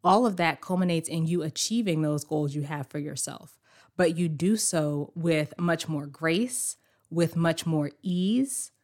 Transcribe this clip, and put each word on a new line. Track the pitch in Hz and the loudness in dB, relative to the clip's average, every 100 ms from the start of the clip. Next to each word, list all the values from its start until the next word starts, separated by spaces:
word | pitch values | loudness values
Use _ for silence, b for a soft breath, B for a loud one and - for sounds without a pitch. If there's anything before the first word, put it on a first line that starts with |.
all | 175 202 240 | 4 6 4
of | 180 | 2
that | 165 - | 0 0
culminates | - 185 180 165 165 | -2 0 2 0 -2
in | 170 160 | -2 0
you | 170 | 0
achieving | 156 - - 226 208 156 | -2 -4 -2 0 0 0
those | 151 151 | 0 -2
goals | - 156 147 147 | -2 -2 -2 -2
you | |
have | 143 147 135 | -6 -6 -8
for | 151 | -8
yourself. | 147 143 - 123 - _ b b b - | -8 -8 -8 -10 -16 _ b b b 2
But | 175 165 | 2 2
you | 175 | -2
do | 147 180 220 | 0 2 2
so | - 165 147 147 143 170 | 2 0 0 -2 -6 -4
with | 165 156 151 - | 0 2 0 -2
much | 175 165 160 | 0 0 -2
more | 151 143 | -6 -6
grace, | 139 160 175 247 - - - _ _ - | -4 0 0 0 -4 -6 -8 _ _ -6
with | 165 165 165 | 0 0 2
much | 165 165 170 | 2 2 0
more | 156 147 - | 0 -2 -4
ease, | 190 175 190 240 277 - - _ | -4 0 2 2 0 -4 -10 _